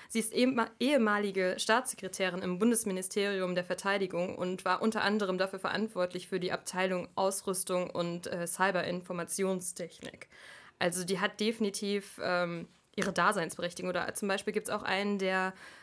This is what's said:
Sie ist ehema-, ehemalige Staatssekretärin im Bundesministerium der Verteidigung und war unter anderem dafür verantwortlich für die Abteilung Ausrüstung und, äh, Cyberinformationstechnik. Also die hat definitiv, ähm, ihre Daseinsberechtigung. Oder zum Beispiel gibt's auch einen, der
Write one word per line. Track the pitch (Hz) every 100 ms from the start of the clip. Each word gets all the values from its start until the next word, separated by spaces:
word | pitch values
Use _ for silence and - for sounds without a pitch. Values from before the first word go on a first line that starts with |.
| -
Sie | 226
ist | 220
ehema-, | - 247 240 226 -
ehemalige | 254 285 214 208 208 190 185 196
Staatssekretärin | - 226 262 - 185 - 185 180
im | 185 180
Bundesministerium | 233 226 202 185 185 208 202 190 185 180
der |
Verteidigung | 180 180 196 196 185 170 185 -
und | 180 185 185
war | 185
unter | 226 220
anderem | 202 214 190 185
dafür | 190 185
verantwortlich | - 196 220 180 180 180 -
für | 185
die | 175
Abteilung | - - 185 190 180 170 -
Ausrüstung | 190 196 - 185 - 180 180
und, | - 170 175 175
äh, | 175 170
Cyberinformationstechnik. | - 190 180 165 180 180 175 170 - 190 185 180 - 165 - - - - - - - - -
Also | 175 175 180
die | 185
hat | 202 -
definitiv, | 214 226 208 - 202 202 196 -
ähm, | - 175 175 170 - _ _ -
ihre | 190
Daseinsberechtigung. | 180 180 202 160 - 175 - 185
Oder | 180 -
zum | - 202
Beispiel | 196 208
gibt's | 202 -
auch | 208
einen, | - 190 202 202
der | 190 190 185 185 - -